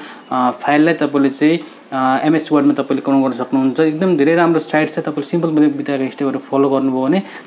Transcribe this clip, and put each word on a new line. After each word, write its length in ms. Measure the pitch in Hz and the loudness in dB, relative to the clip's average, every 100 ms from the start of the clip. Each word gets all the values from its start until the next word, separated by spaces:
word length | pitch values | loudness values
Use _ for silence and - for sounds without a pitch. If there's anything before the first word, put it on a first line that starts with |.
| - - - | -8 -20 -6
अ, 180 | 131 127 | -2 0
फाइललाई 440 | 120 - 147 156 | -2 0 2 2
तपाईँले 360 | 160 147 139 139 | 2 0 2 0
चाहिँ, 280 | 135 151 165 - - - | 2 0 0 -4 -20 -10
अ, 340 | 135 131 131 156 | -2 0 0 2
एमएस 220 | 160 156 | 0 2
Word-मा 240 | 147 139 | 2 2
तपाईँले 280 | 147 135 139 | 2 -2 -2
कन्भर्ट 340 | 139 139 131 | 0 2 2
गर्न 100 | 120 | -2
सक्नुहुन्छ। 360 | 127 135 131 123 | -2 0 0 2
एकदम 360 | 160 156 185 170 | 0 2 0 2
धेरै 180 | 139 | 2
राम्रो 260 | 165 170 165 | 2 2 0
site 300 | 156 151 151 | 0 -2 -2
छ। 80 | - | -4
तपाईँले 240 | 160 147 | -6 -6
सिम्पल 260 | 139 175 165 | -4 -2 0
मैले 180 | 156 151 | 2 2
बताएको 460 | 139 123 139 131 | 2 -4 -4 -4
स्टेपहरू 260 | - 143 131 | -4 -4 -4
फलो 300 | - 135 139 | -4 0 2
गर्नुभयो 340 | 135 135 131 | 2 0 -2
भने 200 | 131 180 196 - | 0 0 -2 -16